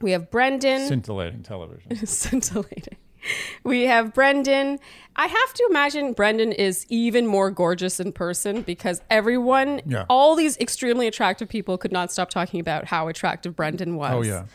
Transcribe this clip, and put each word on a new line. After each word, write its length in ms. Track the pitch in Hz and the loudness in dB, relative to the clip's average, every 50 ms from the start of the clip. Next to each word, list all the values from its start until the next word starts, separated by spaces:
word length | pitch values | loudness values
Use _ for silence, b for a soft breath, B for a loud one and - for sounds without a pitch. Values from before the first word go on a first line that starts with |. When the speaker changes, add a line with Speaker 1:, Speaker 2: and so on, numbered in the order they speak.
Speaker 1:
We 120 | 226 190 | -2 -2
have 180 | 185 175 165 - | 0 -2 -2 -2
Brendan. 560 | - 233 254 269 269 262 269 269 262 269 269 | 0 0 2 2 0 0 0 0 0 0 0
Speaker 2:
Scintillating 560 | 285 139 123 - 110 104 95 87 85 110 113 | 0 -2 -2 -2 -4 -4 -4 -4 -6 -8 -10
television. 540 | - - 104 92 82 82 85 - - - 233 | -12 -12 -12 -12 -12 -14 -16 -16 -12 -10 -8
Speaker 1:
<laughs> 80 | 208 214 | -8 -6
Scintillating. 880 | - - - - - - 262 - - 180 214 - - - - - - - - - - _ B B B B B B B B B B | -4 -4 -4 -4 -2 -2 -2 -2 -2 -4 -4 -6 -8 -10 -14 -14 -16 -16 -20 -20 -20 _ B B B B B B B B B B
We 180 | - 247 247 247 | 0 0 2 4
have 280 | 254 233 233 226 220 - | 4 4 4 2 2 4
Brendan. 640 | 262 269 269 277 285 262 277 269 277 277 277 285 277 B B B B B B B | 4 6 6 6 4 4 2 2 2 2 0 -2 -6 B B B B B B B
I 100 | - 311 | -2 -2
have 260 | 349 349 453 523 523 - | 0 2 2 0 0 0
to 120 | - 480 427 | 2 2 4
imagine 440 | 330 285 285 285 285 294 285 262 | 4 4 2 2 0 -2 -4 -2
Brendan 400 | 233 - 202 214 220 220 226 226 | 0 2 2 2 4 2 0 0
is 340 | - - 196 190 185 - - - | 0 0 0 0 -2 -4 -4 -4
even 380 | 233 233 233 233 214 240 240 | -2 0 2 2 2 2 2
more 240 | 220 196 196 190 190 | 4 2 2 2 2
gorgeous 480 | 190 - 180 165 180 175 185 185 - - | 2 2 2 2 2 0 -2 -4 -4 -4
in 140 | 175 170 | -6 -6
person 500 | - - 175 175 175 - - 208 202 240 | -6 -4 -4 -4 -4 -4 -4 -4 -4 -4
because 400 | 226 180 175 - - - - - - - | -4 -6 -6 -4 -4 -4 -4 -4 -2 2
everyone, 720 | 226 220 202 233 247 254 240 254 262 269 269 285 285 - - | 2 2 4 2 2 2 2 4 4 4 4 2 -2 -4 -4
Speaker 2:
Yeah. 220 | 151 123 110 92 - | -4 -4 -2 0 2
Speaker 1:
all 280 | 247 262 277 311 320 | 6 6 8 8 6
these 200 | 330 311 302 247 - | 6 4 2 0 -2
extremely 500 | 240 - - - 262 240 233 254 240 220 | -4 -4 -4 -2 0 0 2 2 0 0
attractive 400 | 214 - 220 190 202 - 226 - | 0 0 0 0 0 -2 -6 -6
people 280 | - 214 185 - 185 185 | -6 -6 -4 -4 -4 -4
could 120 | - 185 | -4 -2
not 220 | 185 180 175 175 | -2 -2 -4 -2
stop 180 | - - 180 - | -4 -4 -4 -2
talking 300 | - 185 180 - - 170 | -2 -4 -4 -4 -4 -4
about 260 | 165 165 151 156 - | -4 -2 -4 -4 -4
how 220 | - 175 160 160 165 | -2 -2 -2 -2 -2
attractive 480 | 160 - - 175 - - - 175 165 | -4 -4 -2 -2 -2 -4 -6 -8 -6
Brendan 400 | - 156 156 151 175 180 170 170 | -4 -4 -4 -4 -4 -4 -4 -4
was. 160 | 151 143 139 127 | -2 -2 0 0
Speaker 2:
Oh, 80 | 120 | 0
yeah. 220 | 113 107 98 87 95 - | 0 0 -2 -4 -6 -8